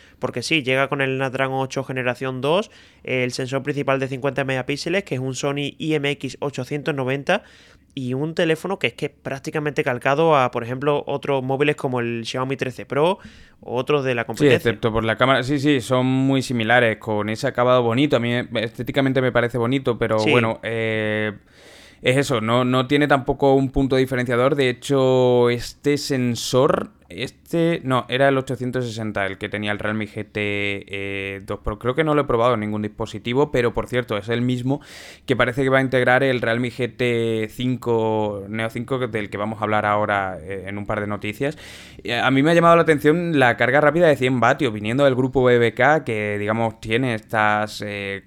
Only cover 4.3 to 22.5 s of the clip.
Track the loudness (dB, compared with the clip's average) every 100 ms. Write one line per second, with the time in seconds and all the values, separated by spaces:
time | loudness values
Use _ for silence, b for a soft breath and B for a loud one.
4.3 | -4 -2 -4 -4 -6 -2 -4 -2 -6 -6
5.3 | -4 -4 -4 -6 -6 -2 -2 -2 -4 -8
6.3 | -8 -8 -6 -6 -6 -4 -4 -2 -4 -2
7.3 | -2 -4 B B B _ -8 -4 -4 -4
8.3 | 0 0 0 -2 -4 -4 -4 -8 _ -12
9.3 | -10 -6 -4 -4 -2 -2 0 0 2 4
10.3 | 4 2 0 -6 -4 -2 -2 -2 -4 -2
11.3 | -2 0 0 0 0 -2 -2 -2 -4 -6
12.3 | -4 -4 -4 -6 -8 -6 0 0 0 -8
13.3 | B B B -8 -4 0 0 0 -2 -2
14.3 | 2 4 4 2 0 0 0 0 2 4
15.3 | 2 2 0 2 2 2 0 2 2 2
16.3 | 2 0 -2 2 4 4 0 -2 -2 -2
17.3 | -2 -4 0 4 4 4 2 2 2 0
18.3 | -2 -2 -4 -4 -6 -4 0 2 2 2
19.3 | 2 0 0 0 0 0 -2 0 0 2
20.3 | 2 2 -2 -6 -4 -2 -2 -2 -2 -4
21.3 | -6 _ B B B B B 0 2 2
22.3 | 0 0